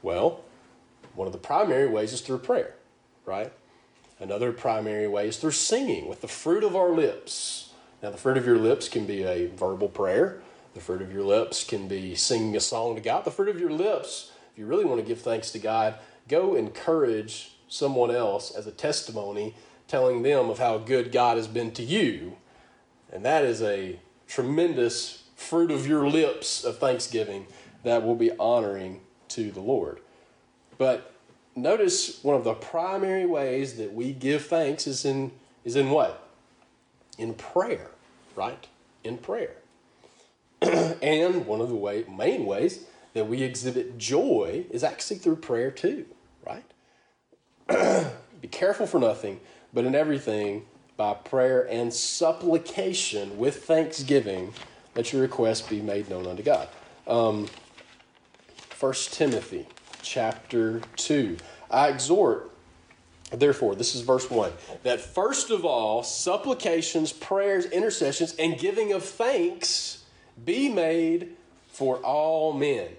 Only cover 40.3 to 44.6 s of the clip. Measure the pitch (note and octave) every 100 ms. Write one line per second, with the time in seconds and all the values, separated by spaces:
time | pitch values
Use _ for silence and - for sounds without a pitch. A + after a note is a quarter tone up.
40.3 | _ _ _ F3 E3+ E3+ E3 C#3+ D#3 F3
41.3 | F3+ G#2 G#2+ A#2+ A#2 G2+ G#2 A#2 F#2+ B2+
42.3 | B3 A2 G2 D#3+ - - - - A2+ G#2+
43.3 | B2 C3 A#2 B2 B2 - A#2+ A2 C#3 C4
44.3 | B2 G2+ B2